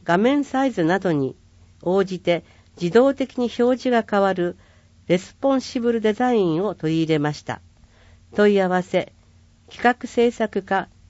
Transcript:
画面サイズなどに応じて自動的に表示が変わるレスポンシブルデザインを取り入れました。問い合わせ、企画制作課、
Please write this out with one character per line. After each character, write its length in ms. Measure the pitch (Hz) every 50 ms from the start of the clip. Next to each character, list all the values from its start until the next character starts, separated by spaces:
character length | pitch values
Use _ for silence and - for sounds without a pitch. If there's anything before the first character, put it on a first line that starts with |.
| -
画 140 | - 170
面 260 | 185 214 254 285 294 277
サ 220 | - - 262 269
イ 60 | 269
ズ 120 | 226 190 165
な 160 | 156 180 196
ど 120 | 190 185
に 240 | 160 147 135 127 - - - _ _ - - - - -
応 220 | - 170 185 196 190
じ 160 | 190 185 175
て 240 | - 175 170 160 - - - - _ - _ -
自 100 | 175 175
動 220 | 165 233 262 277 269
的 240 | - 262 - -
に 60 | - 240
表 360 | 226 - - 240 247 254 240
示 100 | - 262
が 120 | 240 226 220 -
変 120 | 208 202
わ 120 | 196 196 190
る 240 | 185 175 175 170 - - _ _ _ _ _ _ - -
レ 100 | - 170
ス 180 | 185 - - -
ポ 180 | _ - 277 269
ン 80 | 262
シ 180 | 254 - - 254
ブ 120 | 233 240
ル 100 | 233 233
デ 120 | 214 214 208
ザ 200 | - 247 254 247
イ 220 | 220 190 170 156
ン 80 | 165 196
を 120 | 214 175
取 180 | - - 156 160
り 100 | 165 160
入 100 | 156 160
れ 60 | 151
ま 140 | 147 147 151
し 100 | - -
た。 180 | - 113 - - - _ _ - _ _ _ - - - - - - -
問 180 | - 208 208 202
い 60 | 196
合 100 | 190 180
わ 120 | 180 180
せ、 320 | 180 - - 180 - - - _ _ _ _ - _ _ _ _ _ -
企 280 | - - - 247 247 -
画 60 | -
制 240 | 226 - 247 233 240
作 320 | 233 - 226 208 - 196 190
課、 260 | - 196 190 - - _ - -